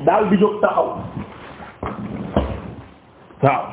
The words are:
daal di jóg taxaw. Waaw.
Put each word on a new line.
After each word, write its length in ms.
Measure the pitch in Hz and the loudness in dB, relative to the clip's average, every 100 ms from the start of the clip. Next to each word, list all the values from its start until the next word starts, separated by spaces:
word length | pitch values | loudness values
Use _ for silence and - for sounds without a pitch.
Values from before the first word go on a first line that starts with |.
| 143 | 2
daal 240 | 202 214 | 4 4
di 80 | 190 | 6
jóg 220 | 208 208 | 4 4
taxaw. 280 | 208 - - - - - - - - - - - - - - - - - - - - - - - - - - - | 2 2 0 -2 -10 -10 -12 -14 -18 -18 -18 -12 -10 -8 -8 -8 -2 0 0 -4 -10 -14 -18 -20 -20 -20 -20 2
Waaw. 220 | 139 123 - | 2 4 -2